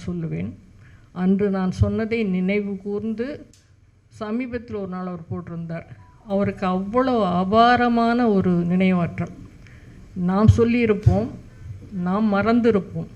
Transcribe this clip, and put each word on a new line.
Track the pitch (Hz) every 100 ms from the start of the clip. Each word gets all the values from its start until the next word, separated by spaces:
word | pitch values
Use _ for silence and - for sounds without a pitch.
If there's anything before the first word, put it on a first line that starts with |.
| -
சொல்லுவேன். | 175 160 160 196 - - - - - -
அன்று | 175 185 196 208
நான் | 190 185
சொன்னதை | 185 202 208 220 233
நினைவு | 208 185 185 208 202 190
கூர்ந்து, | 202 202 220 214 254 294 - - _ _ _ _ _
சமீபத்தில் | - 214 226 262 240 233 214
ஒரு | 190
நாள் | 180 180
அவர் | 175 165
போட்டிருந்தார். | 180 175 170 165 165 - - - - 220
அவருக்கு | 196 202 196 190
அவ்வளோ | 185 196 240 262 240 185
அபாரமான | 180 190 220 233 247 240 233 233 240 240
ஒரு | 196 185 175 170
நினைவாற்றல். | 185 190 180 165 - - - - - - - - - - -
நாம் | 180 190 214 214
சொல்லியிருப்போம், | 233 240 226 196 - 190 247 - - - - - - 196
நாம் | 180 196 220
மறந்திருப்போம். | 196 208 240 233 208 - 165 165